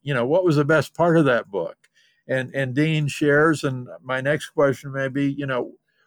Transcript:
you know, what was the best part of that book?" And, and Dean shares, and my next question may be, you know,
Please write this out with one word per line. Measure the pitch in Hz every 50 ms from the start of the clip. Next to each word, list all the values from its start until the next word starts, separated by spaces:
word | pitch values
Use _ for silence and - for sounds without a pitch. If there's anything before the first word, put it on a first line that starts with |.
| _
you | 139 143
know, | 123 117
what | 127 151 185 185
was | 180 151
the | 143 147
best | 139 160 156 135 - _
part | - 165 175 165
of | 165 156
that | 135 123 113 104 -
book?" | 101 98 82 - - _ _ _ _ _ _ _ _ _ _ -
And, | 127 131 123 123 -
and | 135 139 127 123
Dean | 143 151 160 160 151 151 139
shares, | - - 156 147 143 147 151 165 160 139 -
and | 143 131 127 127 - 82 - _
my | 127 131 131
next | 131 139 151 151 - -
question | _ 160 147 139 135 - - 143 135
may | 135 135 135
be, | 127 139 143 139 139
you | 143 143
know, | 135 131 123 123 - - _ _ _ _ _ _